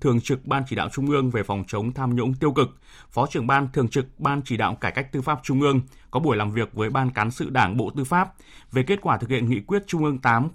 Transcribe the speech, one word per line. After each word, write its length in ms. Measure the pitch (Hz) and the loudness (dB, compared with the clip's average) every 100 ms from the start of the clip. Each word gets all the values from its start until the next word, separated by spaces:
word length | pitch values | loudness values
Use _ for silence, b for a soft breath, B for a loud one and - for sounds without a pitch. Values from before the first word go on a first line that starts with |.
Thường 200 | 143 117 | 2 2
trực 240 | - 135 - | 0 -4 -2
Ban 180 | 135 131 | -4 -2
Chỉ 60 | 104 | -4
đạo 140 | 90 | -4
Trung 140 | - 139 | -2 0
ương 220 | 143 131 | 2 2
về 140 | 117 | 0
phòng 200 | 101 101 95 | -2 -4 -4
chống 260 | 107 113 | -4 -4
tham 220 | 127 127 120 | -4 -2 0
nhũng 180 | 120 | 0
tiêu 180 | 131 151 | 0 0
cực, 180 | 135 131 - B B B | 2 0 -2 B B B
Phó 180 | - 143 | -2 -2
trưởng 200 | 156 131 | -2 0
ban 200 | 135 135 | 2 2
Thường 140 | - 113 | 0 0
trực 180 | 143 123 - | 0 -4 -4
Ban 240 | 147 143 139 | -2 -2 -2
Chỉ 120 | 117 | -2
đạo 180 | 107 107 | 0 -2
Cải 160 | 95 | -4
cách 200 | 127 131 | -4 -4
Tư 100 | 143 | -4
pháp 180 | 135 147 | -2 -4
Trung 180 | - 135 | 0 2
ương 200 | 143 135 131 B B | 4 2 0 B B
có 80 | 127 | -2
buổi 180 | 160 107 | 2 2
làm 140 | 104 | 0
việc 220 | 110 107 | -2 -4
với 160 | 107 107 | -2 -2
Ban 220 | 135 131 | 0 0
Cán 200 | 123 110 | 0 -2
sự 180 | 120 - | -2 -2
Đảng 280 | 131 98 120 | 2 2 2
Bộ 140 | 104 - | -2 -4
Tư 80 | |
pháp 300 | 131 175 185 - B B B | 0 0 0 -6 B B B
về 120 | 131 | -2
kết 180 | 127 202 | 0 0
quả 160 | 180 113 | 0 -2
thực 120 | 113 | 0
hiện 200 | 127 117 | 0 2
Nghị 100 | 120 | 0
quyết 240 | - 202 202 | 0 -4 -2
Trung 180 | 170 151 | 0 0
ương 140 | 131 | 2
tám 300 | 127 117 151 | 2 4 2